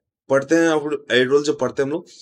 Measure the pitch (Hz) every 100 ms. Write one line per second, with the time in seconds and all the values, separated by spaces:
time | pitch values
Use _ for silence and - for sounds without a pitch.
0 | _ _ - 135 135 165 165 156 147 143
1 | - 120 127 147 147 147 127 131 139 165
2 | - -